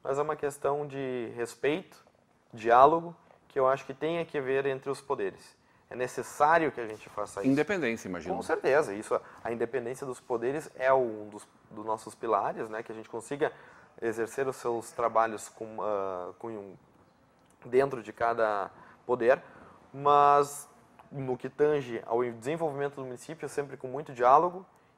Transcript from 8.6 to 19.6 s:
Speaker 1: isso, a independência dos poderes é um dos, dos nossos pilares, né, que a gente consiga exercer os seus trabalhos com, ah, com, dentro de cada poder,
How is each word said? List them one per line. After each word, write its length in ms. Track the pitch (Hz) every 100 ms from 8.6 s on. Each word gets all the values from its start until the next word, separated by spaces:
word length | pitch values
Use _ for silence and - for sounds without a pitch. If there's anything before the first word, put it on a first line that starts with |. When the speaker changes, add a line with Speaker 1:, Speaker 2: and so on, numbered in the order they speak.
| 143 143 127
Speaker 1:
isso, 260 | 101 - 120 - -
a 80 | 113
independência 560 | 117 113 131 117 131 135
dos 140 | 123
poderes 500 | - 117 120 151 - -
é 160 | 131
um 380 | 135 123 107 104
dos, 180 | 104 - _ -
dos 160 | 107 110
nossos 280 | 110 107
pilares, 540 | - 117 101 131 180 113
né, 140 | 110
que 100 | 120
a 20 |
gente 140 | 110 110
consiga 420 | 113 - 143 147 - - - - -
exercer 460 | 117 110 110 - 135
os 100 | -
seus 360 | 123 117 -
trabalhos 560 | - 117 113 113 104 -
com, 300 | - 110 107
ah, 520 | 104 101 98 92 90 -
com, 360 | 117 110 98 87 _ _ _ _ _ _ _ _
dentro 380 | 123 127 139 131
de 100 | 107
cada 580 | - 117 117 110 101 90 - - - -
poder, 360 | 123 117 151 - -